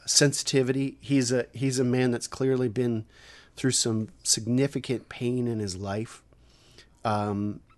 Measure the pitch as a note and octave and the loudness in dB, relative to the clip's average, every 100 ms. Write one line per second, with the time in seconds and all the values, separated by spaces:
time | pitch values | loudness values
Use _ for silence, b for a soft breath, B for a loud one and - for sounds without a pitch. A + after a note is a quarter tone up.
0 | - - C#3+ - - C#3 B2+ C3+ C3+ - | 0 4 4 2 0 2 2 0 -4 -6
1 | - C#3 A#2+ B2+ - A2+ C3+ B2+ B2 B2+ | 0 2 4 0 -2 -2 -2 0 2 4
2 | B2+ A#2 - - C3+ B2+ B2+ G#2 A#2+ A2+ | 2 0 -6 -2 0 2 0 0 0 -2
3 | - B B B B - C3 - A#2 A2 | -6 B B B B -2 0 2 0 0
4 | G#2+ - - A2+ A2 B2 C#3 C#3 - A2+ | -4 -8 -2 -2 2 2 2 -2 -4 -6
5 | - - B2 B2 A#2+ A2 G2+ F#2 G2 G#2 | -6 -6 -2 -2 -2 -2 -4 -6 -6 -6
6 | A2+ - _ - b b b b b _ | -6 -12 _ -20 b b b b b _
7 | A2+ G#2 G#2 G2+ G#2 - _ | -2 0 0 0 -2 -4 _